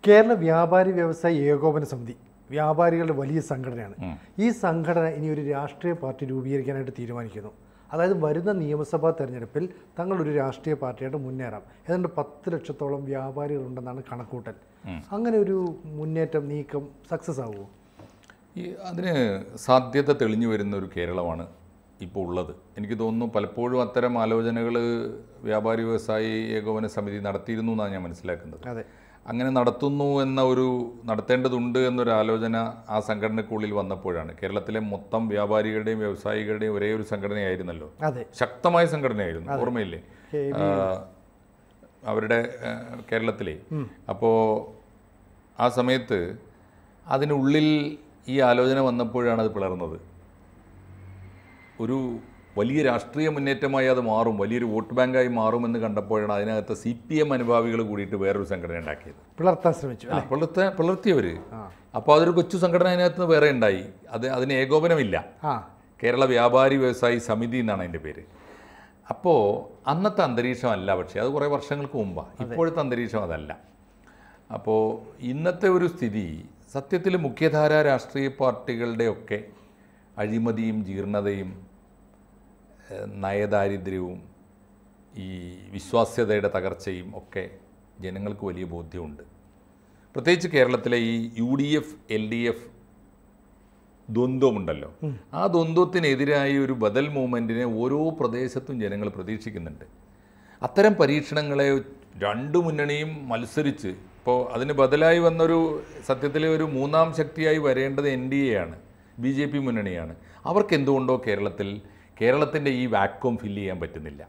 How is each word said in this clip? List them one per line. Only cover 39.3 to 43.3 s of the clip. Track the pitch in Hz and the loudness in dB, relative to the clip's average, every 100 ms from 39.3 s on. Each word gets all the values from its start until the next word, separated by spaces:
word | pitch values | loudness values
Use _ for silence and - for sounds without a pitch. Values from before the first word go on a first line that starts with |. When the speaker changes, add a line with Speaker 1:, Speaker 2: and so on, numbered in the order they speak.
| 82 85 | -6 -6
Speaker 1:
അതെ. | 139 | -2
Speaker 2:
ഓർമ്മയില്ലേ? | 123 120 98 80 - - - | -2 -2 -4 -8 -14 -20 -8
Speaker 1:
കെ | 151 139 | -4 -4
വി. | 104 | -2
Speaker 2:
ആ, | 98 98 95 95 - - _ _ _ _ _ _ - _ 110 | 0 0 0 -2 -8 -20 _ _ _ _ _ _ -20 _ -4
അവരുടെ, | 107 110 117 117 - 117 | -2 2 0 0 -6 -8
ആ, | 117 - 120 - | -8 -10 -14 -4
കേരളത്തിലെ. | 113 113 | -2 -2